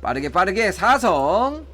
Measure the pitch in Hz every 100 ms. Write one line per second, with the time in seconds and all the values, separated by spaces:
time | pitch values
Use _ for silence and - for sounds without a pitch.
0 | - 127 143 165 190 202 220 175 208 262
1 | 226 156 139 196 254 302 294